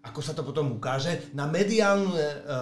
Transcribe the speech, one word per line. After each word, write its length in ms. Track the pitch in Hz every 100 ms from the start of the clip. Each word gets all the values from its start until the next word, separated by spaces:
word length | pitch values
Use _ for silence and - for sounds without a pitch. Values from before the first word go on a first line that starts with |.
ako 200 | - -
sa 160 | 143 156
to 80 |
potom 240 | 135 151 143
ukáže. 640 | 113 131 135 151 160 -
Na 160 | 139 147
mediálne, 640 | 165 202 220 202 202 190
e, 220 | 170 151 143 - 131